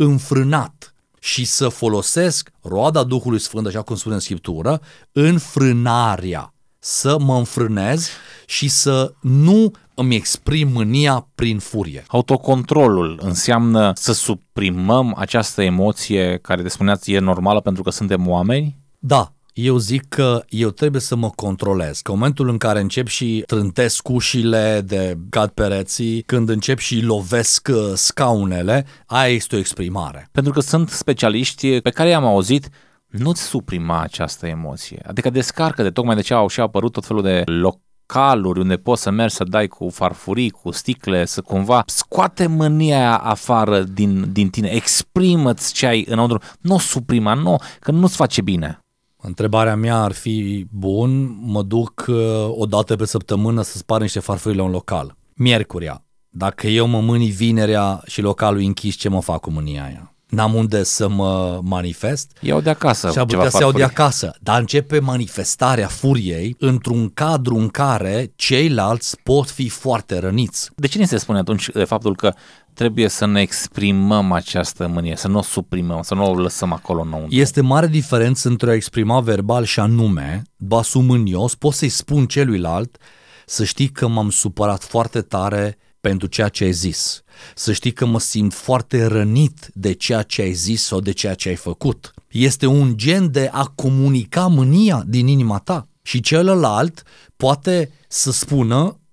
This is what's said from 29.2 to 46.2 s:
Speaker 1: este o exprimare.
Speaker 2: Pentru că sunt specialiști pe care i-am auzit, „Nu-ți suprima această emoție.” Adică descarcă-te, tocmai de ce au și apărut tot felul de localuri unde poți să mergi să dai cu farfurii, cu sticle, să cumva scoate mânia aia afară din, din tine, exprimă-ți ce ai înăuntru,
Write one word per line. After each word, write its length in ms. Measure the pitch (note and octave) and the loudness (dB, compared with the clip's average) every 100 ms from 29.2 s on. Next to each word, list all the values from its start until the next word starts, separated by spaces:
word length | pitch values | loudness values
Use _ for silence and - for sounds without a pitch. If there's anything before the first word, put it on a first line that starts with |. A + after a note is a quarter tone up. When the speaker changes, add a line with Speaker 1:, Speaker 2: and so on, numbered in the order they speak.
| C3 | 2
Speaker 1:
este 240 | A#2+ - G#2+ | 0 -2 -4
o 20 | |
exprimare. 720 | F#2 - F2+ F#2+ D2+ D2 - | -4 -4 -6 -6 -8 -12 -6
Speaker 2:
Pentru 200 | - C#3 | -2 0
că 80 | C#3+ | 0
sunt 300 | C3+ E3 E3 | 0 0 0
specialiști 880 | - - C3 A2+ A2 C3 - C3+ B2+ | -4 -2 0 0 0 -4 -2 0 2
pe 100 | B2+ | 0
care 180 | - E3 | 2 2
i-am 160 | E3 | 4
auzit, 440 | B2 G2+ F#2+ C#3 C3+ - _ _ _ | 4 2 2 0 -2 -20 _ _ _
„Nu-ți 360 | G#2 C#3+ E3+ | -4 -2 -2
suprima 580 | - C3 - F2+ E2 E2 | -4 -6 -6 -6 -2 -2
această 460 | D#2+ - D#2+ - E2+ | -4 -6 -8 -6 -8
emoție.” 560 | D#2+ D#2 C2+ - - - | -6 -8 -10 -14 -16 -10
Adică 240 | G#2 B2+ | -4 -2
descarcă-te, 600 | B2+ B2 - D#3+ D#3 G2 | 0 -2 -2 -2 0 -2
tocmai 240 | F2 A#2+ | 0 0
de 80 | G#2+ | 0
ce 120 | - | 0
au 140 | A#2+ G#2 | 0 0
și 120 | - | 0
apărut 320 | A2 G2+ A#2 | -2 0 -2
tot 140 | - - | -4 -4
felul 160 | G#2+ | -2
de 200 | G2 F2+ E2+ | 0 0 0
localuri 1120 | E2+ F2+ - _ _ - - C#3 A#2+ F#2 F2+ | 0 0 -2 _ _ -4 2 2 2 0 0
unde 160 | F#2 F2+ | 0 0
poți 260 | - A#2+ | 0 -2
să 80 | G2 | 0
mergi 240 | G#2 A2+ | 0 0
să 100 | - | -2
dai 240 | F2+ G#2 G2+ | -2 0 -2
cu 200 | - F2+ | -4 -10
farfurii, 600 | - F#2 - - G#2+ A#2+ | -2 -4 -2 -4 -2 -2
cu 200 | - F2 | -4 -10
sticle, 540 | - - - - F#2 | -6 -6 -4 -2 0
să 160 | E2+ - | 0 -6
cumva 420 | - G2 G2+ B2 - | -4 -2 4 2 2
scoate 600 | - - - F3+ - F3 | -4 -4 0 0 0 0
mânia 500 | D#3+ D#3 D3+ D#3 C#3 | 2 2 2 2 4
aia 200 | A#2+ A2+ | 4 2
afară 680 | A2+ G#2+ - A#2 G#2+ G2+ | 0 -4 2 2 4 2
din, 460 | F#2+ G2 G2+ F#2+ G2 | 0 0 0 0 0
din 180 | G2 G2 | 0 0
tine, 180 | G#2 G2+ | 0 -2
exprimă-ți 1040 | A2+ - - - F#3 F#3 E3+ C3+ A2 - | -2 -2 -2 -2 2 2 4 2 0 -4
ce 140 | - C3 | 0 2
ai 200 | A#2 F#2 | 2 0
înăuntru, 320 | A2+ | 0